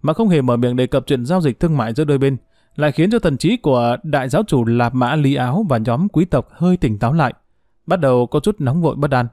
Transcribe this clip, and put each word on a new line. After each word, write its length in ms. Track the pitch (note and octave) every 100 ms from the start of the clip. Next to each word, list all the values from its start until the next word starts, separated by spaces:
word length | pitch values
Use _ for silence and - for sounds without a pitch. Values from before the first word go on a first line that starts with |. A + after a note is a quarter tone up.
mà 120 | D3
không 160 | E3 A3+
hề 120 | E3
mở 160 | B2+ A#2+
miệng 180 | B2 B2
đề 120 | B2+
cập 160 | C#3 B2+
chuyện 180 | C3+ A#2+
giao 160 | F#3
dịch 180 | D#3 A#2
thương 180 | E3+ D3
mại 160 | A2
giữa 100 | A#2
đôi 140 | D3+ C#3
bên, 200 | C3+ C3 _ _ _ -
lại 160 | D3+
khiến 200 | - F3
cho 80 | A3+
thần 180 | F#3 C#3
trí 200 | D#3+ A#3+
của 400 | D3+ B2 A#2+ A#2+
đại 260 | D#3 C#3+ C3
giáo 140 | C#3+ A3
chủ 180 | C#3 A2+
Lạp 300 | A#2 A#2+ B2+
Mã 200 | B2 D3+
Lý 200 | C#3+ C#3
Áo 300 | B2 D#3 G#3+
và 80 | B2
nhóm 300 | A2 A#2+ G3
quý 180 | - F#3
tộc 220 | C#3+ -
hơi 260 | - F3 F3+
tỉnh 220 | C3+ G#2
táo 140 | A#2+
lại, 200 | D#3+ C3+ - _ _ _ _ -
bắt 140 | F#3
đầu 280 | C#3+ B2 A#2+
có 120 | D3
chút 160 | G3+ G#3
nóng 220 | C3+ D#3
vội 140 | E3 A#2+
bất 160 | C#3+
an. 160 | C3 A#2+